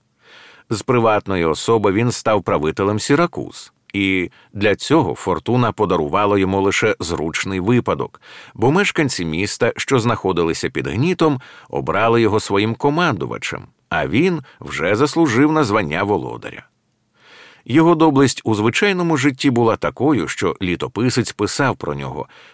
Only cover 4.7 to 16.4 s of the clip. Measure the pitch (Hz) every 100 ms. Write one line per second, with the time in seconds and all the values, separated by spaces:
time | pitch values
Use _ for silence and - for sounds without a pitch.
4.7 | 95 - 156 95 - - 80 - 123 117
5.7 | - 98 90 73 92 104 101 95 98 98
6.7 | - 110 98 85 78 80 - 95 95 92
7.7 | 123 117 78 - - - - - - 120
8.7 | 175 202 - 139 - 82 80 101 - 117
9.7 | - - 131 113 110 95 85 82 78 78
10.7 | 71 69 90 165 185 160 131 - - -
11.7 | 71 69 90 113 117 110 104 - 98 110
12.7 | 113 143 151 175 95 64 57 - - 50
13.7 | _ _ 82 71 101 185 165 131 - 73
14.7 | - 82 107 143 170 160 113 151 156 120
15.7 | 107 80 80 101 95 64 58